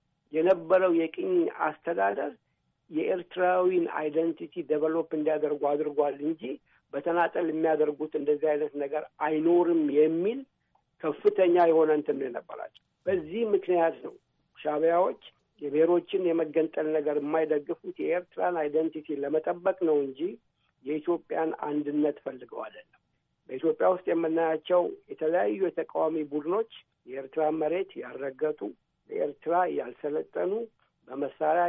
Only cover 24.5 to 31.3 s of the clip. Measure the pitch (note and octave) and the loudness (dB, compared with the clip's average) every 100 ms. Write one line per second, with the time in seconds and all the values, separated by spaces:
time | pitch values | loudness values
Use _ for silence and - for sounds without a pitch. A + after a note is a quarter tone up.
24.5 | D#3+ - F3+ F3 - - - D#3 F3 G#3 | -2 2 2 2 -6 -14 -4 0 2 0
25.5 | G#3 F3+ - D#3 D#3+ D#3+ D#3+ D3 D3 D3+ | 0 -2 -2 -6 -2 -2 -2 -4 -4 -2
26.5 | G3 A3+ - _ _ A#2+ C3+ C3 D#3+ D#3 | -2 -4 -8 _ _ -14 -12 -8 -2 0
27.5 | D#3+ D#3 F3 F#3 C3+ B2 C3 C#3 C3 D3+ | 0 -2 -2 -4 -10 -14 -10 -10 -4 -4
28.5 | D3+ G#3 A#3+ _ _ - - D3 C#3 D#3 | -4 -8 -12 _ _ -10 -4 -4 -4 -2
29.5 | E3+ F3+ C#3+ B2 - D3 D3+ D#3+ F3 F3+ | 0 0 -2 -6 -8 -6 -6 -6 -4 -4
30.5 | G#3+ A#3 _ _ _ - C3 C#3 | -4 -6 _ _ _ -14 -8 -8